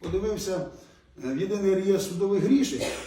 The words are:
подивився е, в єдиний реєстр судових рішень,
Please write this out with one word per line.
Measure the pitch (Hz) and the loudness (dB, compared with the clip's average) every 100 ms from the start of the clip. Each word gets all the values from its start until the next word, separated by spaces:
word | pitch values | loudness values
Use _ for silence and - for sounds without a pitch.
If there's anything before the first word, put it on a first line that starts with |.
подивився | 170 185 214 196 190 180 - - - - _ - | -4 -2 -2 -2 -2 -4 -6 -12 -20 -20 _ -10
е, | 127 | -6
в | 135 | -4
єдиний | 196 208 196 | -2 0 2
реєстр | 185 190 196 - | 2 2 2 0
судових | 175 196 196 - | -2 0 2 4
рішень, | 277 269 131 - - | 4 4 -2 -4 -4